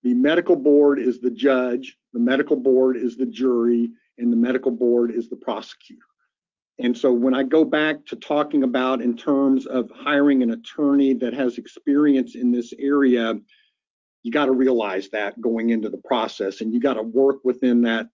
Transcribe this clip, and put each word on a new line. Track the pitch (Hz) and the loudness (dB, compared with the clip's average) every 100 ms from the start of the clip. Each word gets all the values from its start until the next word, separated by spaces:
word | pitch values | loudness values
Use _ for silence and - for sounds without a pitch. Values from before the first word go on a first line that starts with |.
the | 123 | 0
medical | 120 143 170 170 165 | 2 2 2 2 2
board | 139 143 147 139 | 4 6 6 4
is | 123 120 | -2 -2
the | 123 | -4
judge, | 113 135 127 127 123 131 _ _ | 0 0 2 0 -4 -8 _ _
the | 120 | -2
medical | 120 135 143 143 | 0 0 0 0
board | 127 127 131 123 | 2 4 2 0
is | 120 117 | -6 -4
the | 123 | -8
jury, | 110 131 120 117 117 117 - _ - | -2 0 2 2 0 -2 -6 _ -6
and | 120 | -2
the | 117 | 0
medical | 120 131 135 | 0 0 -2
board | 120 120 120 120 | 0 0 2 0
is | 117 117 | -4 -8
the | 127 | -10
prosecutor. | - 107 - - _ - _ _ _ _ _ _ _ - | -8 -8 -10 -20 _ -20 _ _ _ _ _ _ _ -6
And | 123 120 | -4 0
so | 135 | 0
when | 120 131 | 2 0
I | 131 | 0
go | 135 160 | 2 2
back | 143 151 156 151 - | 2 0 -2 -4 -10
to | - | -16
talking | - 147 147 147 | -4 -2 0 0
about | 131 127 131 131 | 0 0 -2 -2
in | 120 117 | -2 -4
terms | - 139 139 131 - | -2 0 2 0 -2
of | 127 113 - | -6 -6 -8
hiring | 147 143 143 135 | -2 2 4 2
an | 120 | 0
attorney | 117 - - 143 139 135 | -4 -10 -4 0 2 2
that | 123 123 | 0 -4
has | 123 127 120 | -4 -4 -6
experience | 113 - - 143 147 135 120 120 | -16 -8 -2 2 2 2 -2 -2
in | 123 | 0
this | 123 117 - | 0 -4 -6
area, | 139 143 135 123 113 104 _ _ _ _ _ _ _ _ | -2 2 2 2 0 -4 _ _ _ _ _ _ _ _
you | 120 | -6
gotta | 147 135 | -2 0
realize | 131 131 120 104 95 98 | 2 2 0 -2 -6 -6
that | 110 101 101 | -6 -6 -6
going | 117 113 113 | -4 -2 0
into | 113 107 | -2 -4
the | 95 | -10
process, | - 123 110 - 98 - | -4 -4 -4 -4 -6 -4
and | 110 | -4
you | 120 | -2
gotta | 135 113 | -2 -2
work | 117 117 135 139 127 | -2 2 2 0 -4
within | 123 127 120 | 0 0 2
that | 117 113 117 | 2 -2 -6